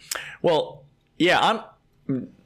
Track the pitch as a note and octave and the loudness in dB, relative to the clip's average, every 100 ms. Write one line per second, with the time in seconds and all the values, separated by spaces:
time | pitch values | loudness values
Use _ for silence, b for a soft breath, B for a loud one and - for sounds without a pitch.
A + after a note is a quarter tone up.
0 | B B B B E3+ D#3 - - - _ | B B B B 0 0 -2 -10 -20 _
1 | _ - F3 C#3 E3 A3 - _ _ _ | _ 0 2 4 2 0 -6 _ _ _
2 | - C3 - _ | -6 -6 -6 _